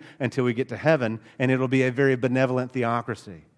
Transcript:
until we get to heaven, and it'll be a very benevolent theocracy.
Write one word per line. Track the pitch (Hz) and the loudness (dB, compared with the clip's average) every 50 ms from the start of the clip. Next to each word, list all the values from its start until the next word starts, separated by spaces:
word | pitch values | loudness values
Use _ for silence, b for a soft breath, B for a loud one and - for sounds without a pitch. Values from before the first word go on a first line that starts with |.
| B B B B | B B B B
until | 131 120 - 139 123 | -4 -2 0 0 0
we | 123 | 0
get | 117 120 131 - | 0 -2 -4 -6
to | 117 | -6
heaven, | - - 151 160 143 123 110 113 110 B B B - | -2 2 2 2 2 2 -2 -4 -6 B B B -2
and | 131 127 | 0 2
it'll | 131 127 131 | 2 2 0
be | 123 131 131 | 2 2 2
a | 127 127 | 2 2
very | 120 127 139 135 131 | 2 2 2 2 2
benevolent | 123 131 127 123 131 135 127 127 127 127 123 | 2 0 0 2 2 2 2 0 -2 -2 -4
theocracy. | - 127 120 117 117 117 117 - 110 - - 104 90 80 - _ _ | -4 -2 -2 0 -2 -2 -4 -6 -8 -10 -12 -16 -18 -18 -20 _ _